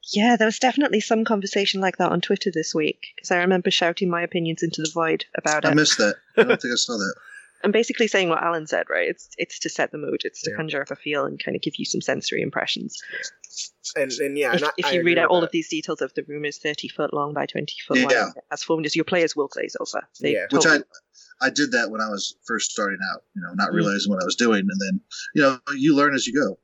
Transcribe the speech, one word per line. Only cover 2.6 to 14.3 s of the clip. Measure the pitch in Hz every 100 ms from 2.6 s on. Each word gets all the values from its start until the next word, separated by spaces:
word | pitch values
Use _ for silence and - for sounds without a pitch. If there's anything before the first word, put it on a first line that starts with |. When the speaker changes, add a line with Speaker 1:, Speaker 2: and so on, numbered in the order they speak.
| 160
Speaker 1:
week, | 170 151 - - -
'cause | -
I | 180
remember | 180 190 180
shouting | - 170 170 185
my | 170
opinions | 170 180 165 160
into | 170 165
the | 156
void | 165 160 160 - -
about | 156 151
Speaker 2:
I | 156
Speaker 1:
it. | 151
Speaker 2:
missed | 151 -
that. | 107 101 _ -
I |
don't | 220 -
think | 127
I | 120
saw | - 117
that. | 95 - - -
Speaker 1:
<laughs> | - _
I'm | -
basically | 208 233 233 226
saying | 202 180
what | 160
Alan | 170 170 156
said, | - -
right? | 85 87
It's, | - - -
it's | 170 -
to | 170
set | - 131
the | 147
mood, | 143 135
it's | - -
to | -
Speaker 3:
Yeah. | 104
Speaker 1:
conjure | 160 147
up | 143
a | -
feel | - 147
and | 139 143
kinda | - 147
give | - -
you | 139
some | -
sensory | - - - -
impressions. | - - - - - - - - - _ - - - _ - -
Speaker 3:
And, | 135
and | 123 139